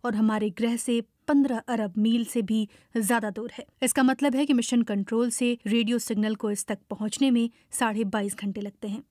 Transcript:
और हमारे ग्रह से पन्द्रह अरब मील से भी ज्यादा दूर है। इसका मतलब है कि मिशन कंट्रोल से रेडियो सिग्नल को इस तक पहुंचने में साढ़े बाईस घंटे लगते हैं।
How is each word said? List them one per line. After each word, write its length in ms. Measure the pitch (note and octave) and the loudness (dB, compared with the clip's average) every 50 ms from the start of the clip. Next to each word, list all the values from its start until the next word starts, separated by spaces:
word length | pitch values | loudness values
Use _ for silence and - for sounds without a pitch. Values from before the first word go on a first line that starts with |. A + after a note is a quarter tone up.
| - | -2
और 100 | A#3+ G#3+ | -2 0
हमारे 340 | G#3 A3 G#3+ G#3+ G#3+ G#3+ G#3+ | 2 2 2 2 0 -2 -4
ग्रह 260 | E3+ - A3+ A#3 A#3+ | -2 -2 -2 -2 0
से 260 | A#3 - - A#3 A#3 | -2 -2 0 -2 -2
पन्द्रह 560 | A3+ _ _ _ _ - D4 C#4+ C4+ C#4 B3 | -2 _ _ _ _ 2 4 4 4 4 0
अरब 360 | A3 - - A#3+ A3+ G#3+ G3+ F3+ | -4 -2 -4 -2 -2 -2 -2 0
मील 280 | G#3+ G#3 A3+ A3+ A#3+ A#3 | 0 2 2 2 2 0
से 160 | G#3+ - A#3+ | -2 -2 -2
भी 280 | G#3+ F#3 A3 A3 G#3+ G3+ - - _ _ _ | 0 0 0 0 0 -2 -8 -20 _ _ _
ज्यादा 320 | A3+ G#3+ F#3+ B3 A#3 G#3+ G#3+ | -2 0 2 0 0 0 -4
दूर 220 | F#3 G#3+ A3+ A#3+ - | -8 -8 -12 -10 -12
है। 120 | - - _ _ _ C4 | -14 -18 _ _ _ -2
इसका 200 | B3 - C#4+ B3+ | 0 2 4 4
मतलब 320 | B3+ C4 B3 C#4 C#4+ A#3+ | 4 4 4 2 2 2
है 100 | C4 D4 | 2 2
कि 80 | C#4+ C#4 | 2 2
मिशन 280 | A#3+ A#3 - B3 A#3+ | 0 2 2 2 0
कंट्रोल 480 | A3+ - G#3 G3+ G3 - A3 A3+ A#3+ A#3+ | 2 2 -2 -4 -2 -2 0 0 0 0
से 280 | A#3 - B3+ A#3+ A#3+ A#3 _ | 0 0 0 0 -2 -2 _
रेडियो 320 | G3 G#3+ A#3 A#3 A3 A#3+ A#3 | 0 0 0 2 0 -2 -2
सिग्नल 360 | - - A3+ G#3 G#3+ G#3+ A3 | -2 -2 -2 0 0 -2 -2
को 160 | - - G#3 | -2 -2 -4
इस 140 | G#3 G3+ - | -4 -4 -4
तक 140 | - G#3+ G3 _ _ | -8 -8 -10 _ _
पहुंचने 420 | G#3 - G#3+ G#3+ - - C4+ C4+ | -8 -6 -6 -6 0 2 2 4
में 180 | A#3+ A#3+ A#3 A#3 _ _ _ _ | 4 4 2 0 _ _ _ _
साढ़े 320 | - - B3+ A3+ G#3 G#3+ A3+ | -4 -2 -2 -2 0 -2 -2
बाईस 320 | G3 G3+ G#3+ G3+ G3+ G3+ | -2 0 -2 -2 -2 -4
घंटे 260 | - G3+ G3+ F#3 G#3 | -6 -6 -6 -6 -6
लगते 260 | G3+ G3+ G3 _ - | -8 -10 _ _ -8
हैं। 160 | G#3 G3+ A3+ - _ | -8 -8 -8 -10 _